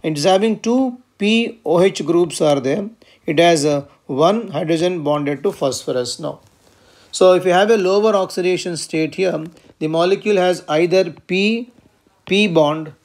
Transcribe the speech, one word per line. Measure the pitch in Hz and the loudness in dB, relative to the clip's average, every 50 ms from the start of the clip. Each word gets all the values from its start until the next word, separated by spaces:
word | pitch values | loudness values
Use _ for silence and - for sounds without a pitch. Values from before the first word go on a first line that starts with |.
| - | -4
and | 165 156 | -4 -4
it's | 147 143 | 0 2
having | 190 185 196 208 226 214 214 | 2 2 4 2 0 -2 -2
two | - 226 233 254 269 254 247 - _ _ _ | -2 -2 0 0 0 -2 -4 -10 _ _ _
P | _ 202 208 220 226 233 226 - - _ | _ 0 0 2 2 0 -2 -8 -10 _
O | - 160 175 | 0 2 4
H | 180 196 185 - 165 | 4 2 2 -2 -4
groups | 147 165 170 175 160 - - 160 | 0 2 2 2 0 -2 -2 0
are | 151 147 139 | 2 2 2
there. | 120 135 143 208 202 220 - _ _ _ _ _ _ | 0 -2 -2 -2 -4 -8 -12 _ _ _ _ _ _
It | - 160 147 | -4 0 2
has | 165 170 170 156 143 | 4 4 4 2 2
a | 156 143 143 139 - _ _ _ | 0 -2 -2 -4 -8 _ _ _
one | _ 143 127 156 175 208 226 226 185 | _ -2 2 2 2 2 0 -4 -6
hydrogen | 147 143 175 151 170 160 170 180 185 175 147 | -8 -6 -2 -2 -2 0 0 -2 -4 -4 -2
bonded | 147 147 147 147 139 147 135 - | -2 -2 -2 -2 -4 -6 -4 -4
to | 202 190 | -6 -4
phosphorus | - 160 135 123 - - - 156 127 123 120 - - | -2 -4 -4 -4 -4 -6 -6 -4 -4 -4 -6 -8 -10
now. | 160 147 - - _ _ _ _ _ _ _ _ _ _ _ _ _ _ | -10 -12 -12 -12 _ _ _ _ _ _ _ _ _ _ _ _ _ _
So | - - 190 185 185 | 0 4 4 6 6
if | 180 180 | 4 2
you | 185 175 | 2 2
have | 180 202 214 | 2 4 4
a | 233 214 | 2 2
lower | 185 180 190 208 208 220 208 | 2 0 0 2 2 2 2
oxidation | 196 185 180 - - 180 185 185 175 - 185 170 | 0 -2 -2 -6 -4 -2 -2 -2 -2 -4 -8 -8
state | 151 - - - 160 156 151 147 | -8 -10 -6 -4 -4 -4 -4 -2
here, | - 190 185 156 156 160 165 - - _ _ - _ | -2 -2 -2 -2 -4 -10 -12 -18 -20 _ _ -12 _
the | 156 156 | -6 -4
molecule | 156 165 170 180 196 190 - 208 208 | 0 0 2 2 0 0 0 0 0
has | 190 180 180 180 - - - | 2 2 2 0 -2 -4 -4
either | 151 156 175 175 175 185 190 175 | 0 0 0 2 2 2 2 0
P, | 151 - _ - 180 190 196 214 226 233 247 240 _ _ _ _ _ _ _ _ _ _ _ | -4 -16 _ -4 -2 0 0 0 0 -2 -6 -10 _ _ _ _ _ _ _ _ _ _ _
P | - 180 202 208 | -2 0 2 2
bond | 208 170 160 151 147 151 160 160 151 - _ _ | 2 4 2 2 2 0 -4 -8 -12 -16 _ _